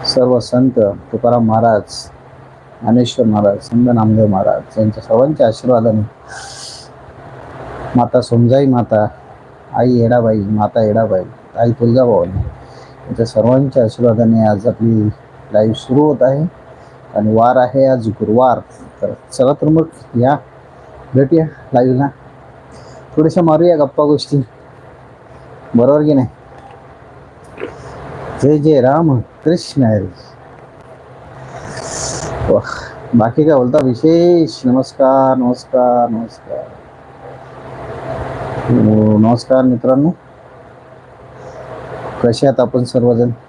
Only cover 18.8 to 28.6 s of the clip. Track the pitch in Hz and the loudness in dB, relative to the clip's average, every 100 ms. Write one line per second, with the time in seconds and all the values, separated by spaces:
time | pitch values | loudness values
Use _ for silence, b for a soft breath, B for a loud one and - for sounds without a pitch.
18.8 | - - 101 - - - 127 147 151 160 | -20 -10 -8 -8 -14 0 0 2 2 0
19.8 | 156 - - 120 127 143 - - - - | 0 -8 -8 0 0 0 -6 -20 -20 -20
20.8 | - - - 127 135 165 160 - - 123 | -20 -20 -4 0 2 2 0 -8 -2 0
21.8 | 131 127 139 - - - - - - B | 2 0 -2 -6 -20 -20 -20 -20 -20 B
22.8 | B B B - 156 170 165 156 175 160 | B B B 0 0 2 2 4 2 2
23.8 | 139 - 147 147 - 143 120 - - - | 0 0 0 0 0 -4 -4 -14 -20 -20
24.8 | - - - - - - - - - 117 | -20 -20 -20 -20 -20 -20 -20 -20 -4 2
25.8 | 127 147 151 139 127 - - - - - | 4 4 2 0 0 -8 -20 -20 -20 -20
26.8 | - - - - - - - - 62 - | -20 -20 -20 -20 -20 -20 -20 -16 -16 -14
27.8 | - - - - - - 135 151 | -20 -18 -16 -16 -14 -2 0 2